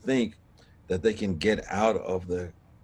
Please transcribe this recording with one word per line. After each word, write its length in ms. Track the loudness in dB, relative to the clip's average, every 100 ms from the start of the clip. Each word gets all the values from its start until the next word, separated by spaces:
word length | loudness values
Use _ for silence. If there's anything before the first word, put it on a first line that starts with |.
| -2
think 300 | 0 0 -4 _ _ -20 -18 -4
that 140 | 0
they 120 | 2
can 240 | 2 -2 0
get 280 | 2 0 -2
out 260 | 2 2 2
of 300 | -2 -6 -4
the, 240 | -6 -6 -14 _ -20